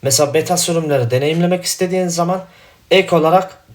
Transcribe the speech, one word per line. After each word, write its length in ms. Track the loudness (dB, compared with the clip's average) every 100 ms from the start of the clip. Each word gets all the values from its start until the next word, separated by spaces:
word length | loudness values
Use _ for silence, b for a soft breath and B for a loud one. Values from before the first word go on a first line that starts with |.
mesela 320 | 0 0 2
beta 220 | 0 0 -2
sürümleri 540 | 0 -2 0 -2 0
deneyimlemek 540 | 0 0 0 0 0
istediğiniz 500 | -4 -4 -2 -2 -4
zaman 300 | -2 -2 -4 -8 b b b _
ek 260 | 2 4 2
olarak 480 | 4 2 0 -12 _